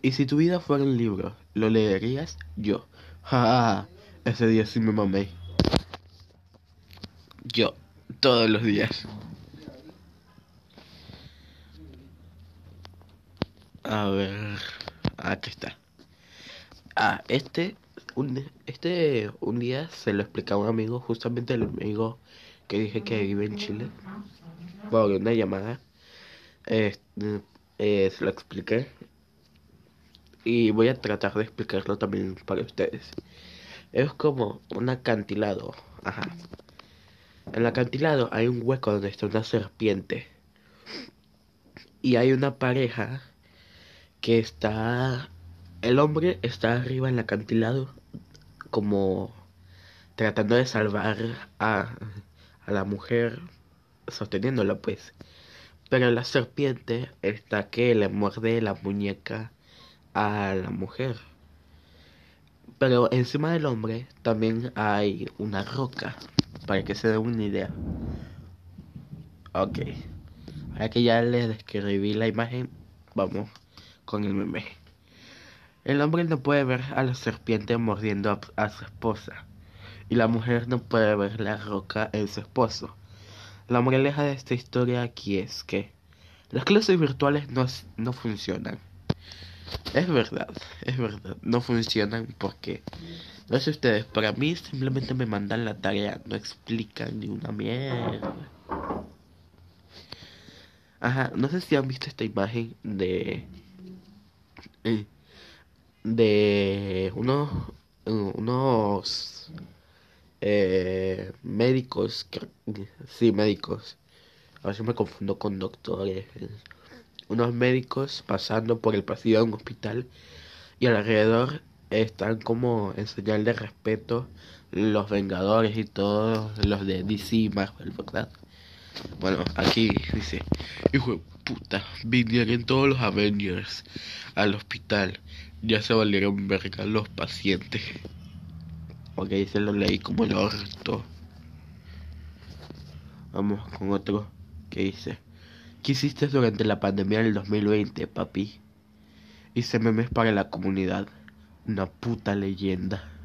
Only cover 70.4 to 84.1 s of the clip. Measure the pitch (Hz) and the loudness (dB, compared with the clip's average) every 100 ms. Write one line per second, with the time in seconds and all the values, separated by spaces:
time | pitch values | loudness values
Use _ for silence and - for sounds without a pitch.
70.4 | - - - - 110 120 117 117 120 120 | -16 -14 -12 -4 0 4 6 6 4 2
71.4 | 117 110 - 104 101 101 101 107 113 107 | 0 -2 -6 -4 0 2 2 2 0 0
72.4 | 117 123 123 - - - - - 95 95 | -2 -4 -8 -12 -20 -20 -8 -2 -2 -2
73.4 | 107 - _ - - - - 104 101 98 | -8 -14 _ -20 -20 -20 -8 -4 -2 -2
74.4 | 95 - - - - _ _ - - - | -2 -6 -10 -18 -20 _ _ -20 -20 -20
75.4 | - - - _ - 139 147 165 170 156 | -20 -20 -20 _ -2 2 2 2 2 0
76.4 | 139 143 131 127 135 139 131 127 - 107 | 2 4 4 0 0 0 0 0 -4 -4
77.4 | - 110 101 117 113 101 107 101 104 101 | 0 0 2 0 2 0 -2 0 0 0
78.4 | - - 107 - 107 - 113 110 - - | -4 -2 -2 -2 -16 -4 -2 -2 -8 -16
79.4 | - - - - - - - 117 113 117 | -18 -20 -20 -20 -20 -18 0 4 4 2
80.4 | 117 120 117 123 110 117 107 104 98 107 | 2 0 2 -2 2 4 4 4 0 -2
81.4 | 104 104 104 101 95 107 107 107 104 - | -4 -4 -4 -6 -4 -4 -2 -2 -2 -6
82.4 | - - 113 - - - - - - - | -6 0 0 0 -12 -16 -20 -20 -20 -20
83.4 | - - - 123 127 131 139 | -20 -20 0 2 4 4 4